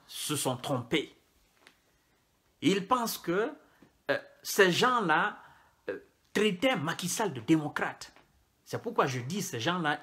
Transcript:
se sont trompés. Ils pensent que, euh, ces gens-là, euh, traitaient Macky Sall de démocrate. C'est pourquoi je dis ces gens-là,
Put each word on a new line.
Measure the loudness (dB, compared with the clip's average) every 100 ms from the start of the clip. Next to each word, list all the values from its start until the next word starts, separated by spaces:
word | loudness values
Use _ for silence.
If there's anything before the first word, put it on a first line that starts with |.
| -16
se | -10 -4 -2
sont | -2 -4
trompés. | -2 -4 -2 -2 -2 -10 _ _ _ _ -20 _ _ _ _ _ _ _ _ -2
Ils | 2 2 2
pensent | 0 0 -4
que, | -2 -2 -2 -6 _ _ -20 _ -4
euh, | -4 -4 -16
ces | -2 4 6
gens-là, | 6 4 2 2 2 0 -4 -18 -20 _ _ -10
euh, | -10 -12 _ _
traitaient | 0 0 2 0 0
Macky | -2 -4 -4
Sall | -2 -4
de | -2
démocrate. | 2 2 2 -4 -4 -6 -16 -20 _ _ _ _ -10
C'est | -8
pourquoi | -4 2 2
je | 0
dis | -4 -4
ces | -4 -4
gens-là, | -2 0 0 -2